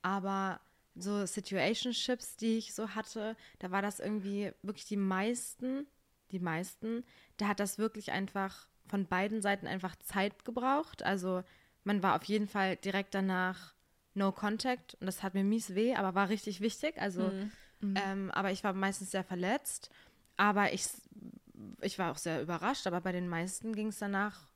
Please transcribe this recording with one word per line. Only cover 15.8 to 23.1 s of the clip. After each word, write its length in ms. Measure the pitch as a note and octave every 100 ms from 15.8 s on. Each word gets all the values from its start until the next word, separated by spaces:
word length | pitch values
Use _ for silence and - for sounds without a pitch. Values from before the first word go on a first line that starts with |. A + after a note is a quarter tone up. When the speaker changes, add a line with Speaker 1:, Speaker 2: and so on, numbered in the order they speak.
| A#3 B3+
Speaker 1:
aber 180 | G3
war 140 | F#3 G3
richtig 320 | G#3 - F3+
wichtig. 400 | G#3+ - D4+ -
Also, 300 | G3+ F3+ G#3
Speaker 2:
Mhm. 200 | G3 G#3 - - _
Speaker 3:
Mhm. 140 | G3+ G3
Speaker 1:
ähm, 340 | G3 G3 F#3+
aber 220 | - G3
ich 100 | F#3
war 100 | G#3+
meistens 360 | F#3+ F#3+ G3 F#3+
sehr 140 | F#3+
verletzt, 680 | F3+ F3+ F3+ C#4 - - - - - _ _ -
aber 360 | G#3 G3+ G3+
ich, 140 | F#3+ - - - - - - - - G#2 -
ich 160 | F#3+ -
war 140 | F3
auch 40 | C#3+
sehr 240 | E3+ D#3+
überrascht, 460 | D#3 E3+ F#3+ C4+ F#3+
aber 140 | F3
bei 100 | F#3